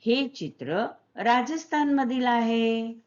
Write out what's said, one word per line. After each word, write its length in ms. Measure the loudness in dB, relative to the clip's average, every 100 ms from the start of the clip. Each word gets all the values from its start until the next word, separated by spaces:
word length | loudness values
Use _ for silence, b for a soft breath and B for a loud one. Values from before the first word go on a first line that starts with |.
| 0
हे 220 | 0 0
चित्र 580 | -6 -10 -8 -4 -2 -2 -6 _ -4
राजस्थानमधील 1080 | 2 2 0 -4 -2 0 2 2 2 0 2
आहे. 680 | 2 2 2 2 0 -4 -10